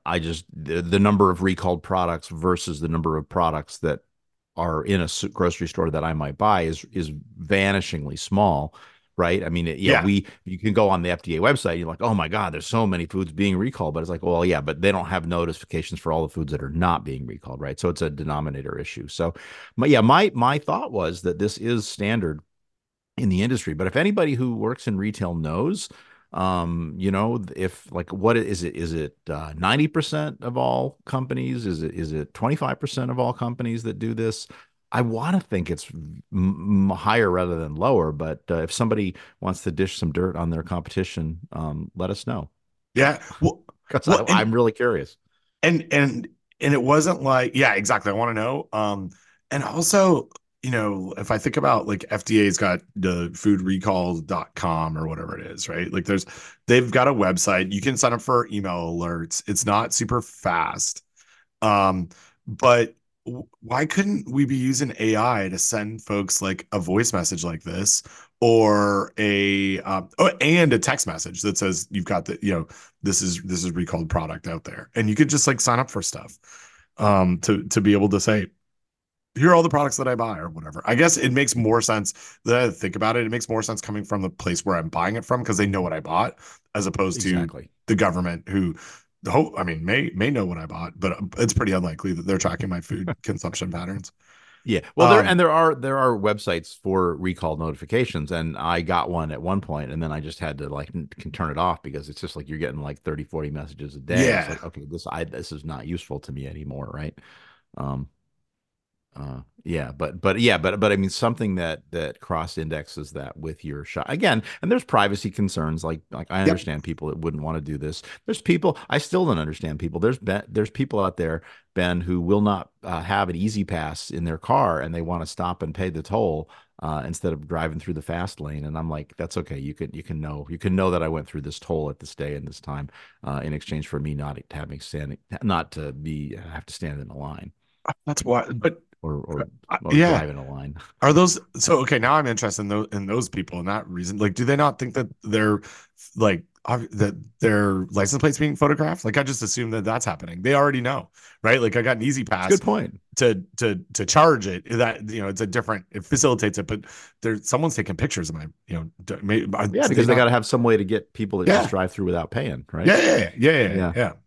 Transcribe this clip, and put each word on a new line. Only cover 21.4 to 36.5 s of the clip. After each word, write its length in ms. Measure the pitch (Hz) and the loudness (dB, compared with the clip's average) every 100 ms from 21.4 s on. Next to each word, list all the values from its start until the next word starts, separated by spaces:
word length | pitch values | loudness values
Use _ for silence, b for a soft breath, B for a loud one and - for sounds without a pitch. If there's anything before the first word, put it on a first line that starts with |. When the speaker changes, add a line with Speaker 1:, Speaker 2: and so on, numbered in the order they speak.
Speaker 1:
this 180 | 104 - | -2 -2
is 280 | 113 117 101 | -2 -2 -4
standard 540 | - 104 113 87 76 - _ _ _ _ _ _ - | -4 -2 0 -2 -4 -12 _ _ _ _ _ _ -2
in 120 | 107 | 2
the 140 | 92 | 2
industry, 320 | 117 127 - | 2 0 -4
but 140 | 82 92 | -4 0
if 80 | 131 | 2
anybody 380 | 190 208 156 | 2 2 0
who 200 | 123 127 | 0 -2
works 320 | 113 107 127 - | -2 -4 -4 -4
in 100 | 95 | -2
retail 380 | 104 107 92 | -2 -2 -4
knows, 540 | 85 78 85 147 202 - b b b b | -2 -2 -2 -2 -2 -8 b b b b
um, 600 | - 92 90 85 85 80 82 | -2 0 0 0 -2 -4 -2
you 140 | 95 | 0
know, 320 | 95 113 120 92 - | 2 0 -2 -6 -4
if, 340 | 92 - - | -6 -6 -10
like, 220 | 90 85 | -8 -6
what 240 | 95 107 117 | 0 2 4
is 260 | - 92 | 2 -2
it? 140 | 85 55 | -4 -4
Is 160 | 85 | -4
it, 240 | 82 73 - - | -4 -6 -8 -10
uh, 240 | 76 78 78 | -8 -8 -2
ninety 320 | 92 135 151 | 0 2 2
percent 560 | 160 147 151 151 139 | 0 -2 -2 -4 -6
of 120 | 120 123 | -6 -2
all 420 | 127 127 131 - - | 0 0 -2 -6 -6
companies? 600 | 131 127 131 131 123 107 | -4 -2 -4 -4 -4 -4
Is 160 | 80 | -4
it, 100 | 80 | -4
is 200 | 87 80 | -4 -4
it 220 | 78 73 | -4 -6
twenty-five 440 | - 120 156 131 127 | -4 -2 0 -2 -4
percent 320 | 143 - 127 | -6 -4 -4
of 80 | 123 | -2
all 140 | 120 | -2
companies 500 | 123 120 120 120 117 | -2 -4 -4 -4 -4
that 160 | 113 143 | -6 -6
do 160 | 113 | -4
this? 320 | 113 113 - - B B B - | -2 -2 -4 -10 B B B -6
I 120 | 120 | -2
wanna 380 | 120 113 147 185 | -2 -2 0 0
think 300 | - 95 87 | 0 -4 -2
it's 200 | 80 - | -6 -8
m-, 300 | 82 76 - - | -14 -14 -16 -6
m-, 560 | 95 92 | 0 0